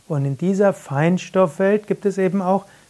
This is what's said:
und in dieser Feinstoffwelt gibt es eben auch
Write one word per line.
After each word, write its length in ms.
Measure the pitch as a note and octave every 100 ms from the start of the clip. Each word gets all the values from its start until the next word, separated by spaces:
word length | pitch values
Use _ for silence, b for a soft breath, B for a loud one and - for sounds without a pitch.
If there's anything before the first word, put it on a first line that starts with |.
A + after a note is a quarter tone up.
| b
und 160 | D3 C#3
in 120 | C3
dieser 360 | F3 F#3+ G3+
Feinstoffwelt 1120 | F#3+ - C#3 E3 F3+ - F#3 F#3 C#3+ G3 G#3 G#3
gibt 180 | F#3+ G3+
es 120 | F#3+
eben 240 | F#3 G3
auch 240 | F#3 F#3+ - b